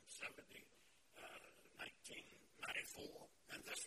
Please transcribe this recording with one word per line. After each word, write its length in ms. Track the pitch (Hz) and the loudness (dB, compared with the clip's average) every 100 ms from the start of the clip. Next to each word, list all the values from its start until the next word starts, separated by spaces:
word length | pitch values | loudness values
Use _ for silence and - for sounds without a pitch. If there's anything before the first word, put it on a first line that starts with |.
| - | -4
seventy, 540 | - - - - - - - - - - - | 0 2 0 -6 -8 -10 -14 -16 -18 -12 -6
uh, 340 | - - - - - - | -4 -4 -8 -12 -8 -2
nineteen 480 | - - - - - - - - | -2 0 -2 -2 -4 -10 -10 0
ninety-four, 560 | - - - - - - - - - - | 6 6 6 2 0 -2 -6 -8 -2 0
and 40 | |
this 200 | - - | 4 4